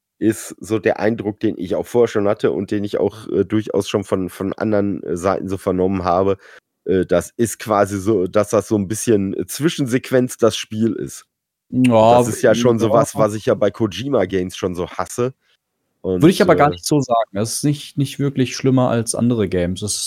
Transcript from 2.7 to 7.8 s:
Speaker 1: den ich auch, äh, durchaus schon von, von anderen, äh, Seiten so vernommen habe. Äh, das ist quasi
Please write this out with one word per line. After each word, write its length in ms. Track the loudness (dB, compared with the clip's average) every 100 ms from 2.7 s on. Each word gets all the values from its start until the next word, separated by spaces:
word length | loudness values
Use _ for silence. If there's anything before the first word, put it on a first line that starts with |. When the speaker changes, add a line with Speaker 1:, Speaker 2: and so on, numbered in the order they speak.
Speaker 1:
den 140 | -4
ich 140 | -4 -2
auch, 280 | -2 -4 -4
äh, 160 | -2
durchaus 440 | 0 -2 -2 -4 -2
schon 160 | -4
von, 240 | -2 -4 -4
von 240 | -6 -6
anderen, 500 | -4 0 0 0 -4
äh, 140 | -6 -2
Seiten 320 | -2 -2 -4
so 80 | -4
vernommen 480 | -2 0 0 0
habe. 320 | 0 2 2 -2 -8 -20 _ _
Äh, 220 | -2 0 2
das 240 | 0 0 -2
ist 220 | -4 -4
quasi 400 | -2 0